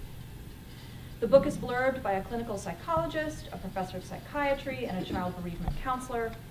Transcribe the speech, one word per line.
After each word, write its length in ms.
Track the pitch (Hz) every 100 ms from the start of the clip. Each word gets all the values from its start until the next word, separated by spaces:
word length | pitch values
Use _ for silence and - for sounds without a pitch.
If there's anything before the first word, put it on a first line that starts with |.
| - - - - - - - - - - - -
The 60 | 220
book 200 | 269 285
is 120 | -
blurbed 440 | 247 247 262 254
by 100 | 202
a 100 | 190
clinical 340 | 190 233 233 196
psychologist, 920 | - - - 320 330 311 311 311 -
a 60 | 180
professor 400 | 185 190 185 185
of 60 |
psychiatry, 840 | - - - 294 285 277 277 254 240
and 120 | 185
a 60 |
child 300 | - 185 180 180
bereavement 400 | 175 170 - -
counselor. 500 | 262 254 - 240 226 - -